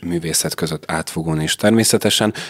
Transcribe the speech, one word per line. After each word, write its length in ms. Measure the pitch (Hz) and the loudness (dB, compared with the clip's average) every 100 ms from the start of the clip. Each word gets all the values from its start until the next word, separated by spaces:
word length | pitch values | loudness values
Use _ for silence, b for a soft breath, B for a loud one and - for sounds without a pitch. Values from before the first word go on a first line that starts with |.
| 87 | -2
művészet 480 | 85 82 76 82 | -4 -2 -2 -2
között 360 | - 80 - - | -4 -4 -4 -4
átfogón, 500 | 80 80 - 80 78 | -4 -4 -4 -2 -2
és 140 | 78 | -2
természetesen 800 | - 107 113 107 110 107 - 107 B B | 0 4 4 4 2 2 2 2 B B